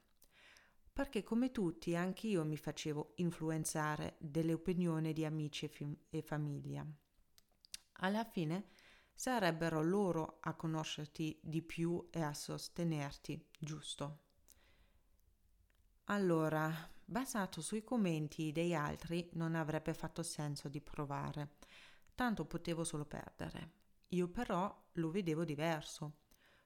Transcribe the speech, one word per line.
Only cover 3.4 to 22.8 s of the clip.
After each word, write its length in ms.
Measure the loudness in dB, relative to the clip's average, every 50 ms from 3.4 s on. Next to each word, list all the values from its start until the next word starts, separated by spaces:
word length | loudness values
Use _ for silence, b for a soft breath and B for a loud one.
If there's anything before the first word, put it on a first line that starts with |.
| 0 0 0 0 0 0 0 0 0 0 0 -2 -2 -6 -6 -8
dalle 340 | -8 -2 0 2 2 4 2
opinioni 600 | 2 2 0 2 4 4 4 4 2 2 2 2
di 120 | 2 0
amici 400 | 0 0 0 -2 -2 -4 -4 -6
e 40 | -6
fam-, 280 | -6 -6 -6 -6 -6 -8 -8 _
e 120 | -4 -4 -4
famiglia. 640 | -2 -2 -2 0 -2 -2 -4 -6 -6 -6 -6 -6 -8 -10 -12 _ _ _ _ -20 _ _ -20 -20 _ _ _ -20 -16 -16 -16 -16 _ -6 -2
Alla 240 | 0 2 2 2 0
fine 420 | 0 0 0 0 2 0 -2 -4 B B B B B B B B B B
sarebbero 640 | B -2 0 2 4 4 4 4 4 2 2 4 4
loro 580 | 4 4 4 4 4 4 4 2 0 -2 -4 -6
a 140 | -4 -4 -4
conoscerti 840 | -2 -2 -2 -2 -2 -2 -2 -4 -6 -6 -6 -4 -4 -2 -2 -4 -6
di 220 | -6 -4 -2 -2 -2
più 460 | -2 -2 0 0 0 0 0 -2 -4
e 100 | -2 -2
a 140 | 0 0 -2
sostenerti, 1120 | -4 -6 -6 -6 -6 -6 -6 -4 -2 0 0 2 0 -2 -4 -6 -8 -8 -8 -8 -8 -10 _ -12 -8
giusto? 640 | -6 -6 -6 -6 -6 -8 -6 -6 -6 -6 -8 -10 _ _ _ _ _ b b b b b b b b b b b b b b _ _ _ _ _ _ _ _ _ _ _ _ _ _ _ _ _ _
Allora, 680 | -2 2 4 6 6 6 6 6 4 4 4 4 2 0 -2 -4 B B B B
basato 560 | B -2 -2 0 0 0 0 0 -2 -2 -4
sui 240 | -4 -2 -2 -2 -2
commenti 640 | 0 2 4 4 4 4 2 0 -2 -2 -2 -2 0 2
dei 220 | 2 2 4 4
altri 540 | 2 2 0 -2 -4 -4 -2 -2 -2 -2 -2 -2
non 200 | -2 0 2 2
avrebbe 400 | 2 2 2 0 0 0 -2 -2
fatto 280 | -2 -4 -6 -4 -4 -6
senso 460 | -4 -4 -4 -2 -2 -2 -4 -4 -6
di 120 | -6 -8
provare, 760 | -8 -6 -6 -4 -4 -2 -2 -2 -2 -4 -4 -4 -6 -8 -10 B B B B B B B B B B B B
tanto 300 | 0 0 2 2 0 -2
potevo 380 | -2 -4 -4 -2 0 0 0